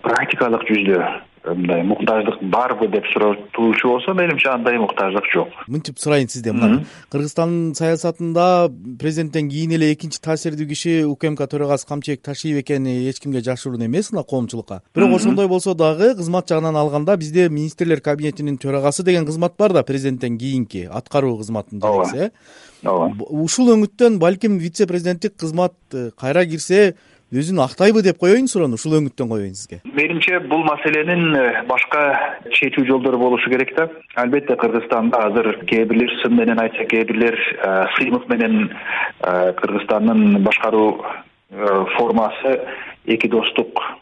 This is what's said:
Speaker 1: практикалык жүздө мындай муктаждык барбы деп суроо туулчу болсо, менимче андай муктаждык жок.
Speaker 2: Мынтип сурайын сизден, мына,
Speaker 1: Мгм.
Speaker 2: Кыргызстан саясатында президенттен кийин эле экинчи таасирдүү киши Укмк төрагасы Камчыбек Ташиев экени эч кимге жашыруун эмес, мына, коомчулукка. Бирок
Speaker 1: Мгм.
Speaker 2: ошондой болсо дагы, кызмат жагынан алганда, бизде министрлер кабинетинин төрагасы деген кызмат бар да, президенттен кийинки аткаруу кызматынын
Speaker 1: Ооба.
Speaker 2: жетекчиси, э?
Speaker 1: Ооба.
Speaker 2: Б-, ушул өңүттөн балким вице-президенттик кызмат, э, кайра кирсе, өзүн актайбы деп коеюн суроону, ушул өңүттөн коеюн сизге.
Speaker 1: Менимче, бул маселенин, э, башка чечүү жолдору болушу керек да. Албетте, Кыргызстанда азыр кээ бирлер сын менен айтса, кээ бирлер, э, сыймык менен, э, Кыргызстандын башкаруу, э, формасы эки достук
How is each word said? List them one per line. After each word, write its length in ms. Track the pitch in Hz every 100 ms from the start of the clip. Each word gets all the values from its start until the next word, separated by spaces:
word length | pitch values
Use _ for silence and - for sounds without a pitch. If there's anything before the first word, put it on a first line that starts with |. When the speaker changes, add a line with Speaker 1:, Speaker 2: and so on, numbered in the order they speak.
Speaker 1:
практикалык 600 | - 92 - - 123 113 -
жүздө 320 | 107 98 92 85 - - _
мындай 380 | 82 87 87 85
муктаждык 580 | 90 104 107 110 104 -
барбы 460 | 98 87 127 107 110
деп 160 | 98 -
суроо 220 | 110 104 101 -
туулчу 360 | - 117 107 127
болсо, 260 | 123 185
менимче 340 | 185 175 143 139
андай 300 | 127 120 120
муктаждык 460 | 101 - 98 98 -
жок. 160 | 85 - - -
Speaker 2:
Мынтип 320 | 147 156 127
сурайын 300 | 151 147 123
сизден, 280 | 127 113 113
мына, 120 | 110
Speaker 1:
Мгм. 180 | 127 151 - -
Speaker 2:
Кыргызстан 640 | 143 147 - 170 170 165
саясатында 960 | 139 165 165 175 165 170 165 180 175 170 123 107 127
президенттен 500 | 147 156 160 165 147
кийин 220 | 143 165
эле 200 | 165 156
экинчи 280 | 151 160 -
таасирдүү 480 | 160 160 170 151 151
киши 360 | 151 170 165
Укмк 360 | 151 139 160 151
төрагасы 460 | 139 147 143 139 -
Камчыбек 360 | 147 143 143
Ташиев 400 | - 139 160 143
экени 460 | 131 143 131 127 127
эч 100 | 131
кимге 200 | 143 131
жашыруун 460 | 117 127 135 120 113
эмес, 260 | 151 214
мына, 100 | 202
коомчулукка. 600 | - 135 117 117 - 92 _
Бирок 140 | 156 247
Speaker 1:
Мгм. 80 | 240
Speaker 2:
ошондой 320 | 214 202 190
болсо 260 | 185 196
дагы, 400 | 170 156 156 226
кызмат 340 | 220 170 180 175
жагынан 280 | 160 160 151
алганда, 400 | 147 143 151 202
бизде 320 | 151 165 175
министрлер 520 | 151 156 - 170 151
кабинетинин 560 | 151 147 151 143 147 139
төрагасы 460 | 139 139 139 139
деген 240 | 180 175 151
кызмат 300 | 160 175 -
бар 160 | 208
да, 100 | 175
президенттен 560 | - 139 135 127 127 113
кийинки 500 | 131 131 110 95 87
аткаруу 480 | 107 - 143 135 110
кызматынын 440 | 107 110 - 104
Speaker 1:
Ооба. 220 | 107 101
Speaker 2:
жетекчиси, 200 | 90 117
э? 640 | 202 _ _ - - _ -
Speaker 1:
Ооба. 260 | 92 -
Speaker 2:
Б-, 120 | 104 -
ушул 440 | 151 160 - 247
өңүттөн 440 | 220 208 - 240 208
балким 400 | 170 196 226 196
вице-президенттик 800 | 170 165 190 180 170 180 214 -
кызмат, 380 | 165 160 180 _ _
э, 180 | 131 120 _
кайра 280 | 127 160
кирсе, 500 | 175 160 - 185 202 - _ _ _
өзүн 300 | 123 156 185
актайбы 380 | 127 - 196 220
деп 140 | 190 160
коеюн 260 | 180 233 262
суроону, 300 | 202 151 113
ушул 220 | 156 156
өңүттөн 300 | 143 - 120
коеюн 240 | 110 98 98
сизге. 240 | - 90
Speaker 1:
Менимче, 540 | - 139 156 165 165 180
бул 240 | 135 156 156
маселенин, 680 | 147 156 151 156 175 165
э, 280 | 147 123 113
башка 720 | 117 127 - 151 143 131 - - 120
чечүү 320 | 123 135 147 127
жолдору 320 | 131 131 127
болушу 300 | 123 120 117
керек 260 | 127 127
да. 140 | - 165 160 - 117
Албетте, 380 | 123 143 143
Кыргызстанда 640 | 123 113 113 - 120 113 117
азыр 480 | 107 110 110 104
кээ 220 | 87 113 110
бирлер 240 | 113 120 -
сын 140 | 120 120
менен 240 | 113 113
айтса, 240 | 113 -
кээ 200 | 110 113
бирлер, 340 | 113 110 117 113 - -
э, 220 | 98 95 - -
сыймык 320 | 254 247 -
менен, 420 | 233 220 220 202 - - - - -
э, 320 | 90 90 90
Кыргызстандын 880 | 90 - 101 - 107 110 110 104 101
башкаруу, 580 | 95 - 113 110 107 - - - - _ _
э, 340 | 98 104 98 92 120
формасы 640 | 117 110 107 - 135 127 - - - - -
эки 220 | 113 117
достук 520 | 117 - - 117 - - -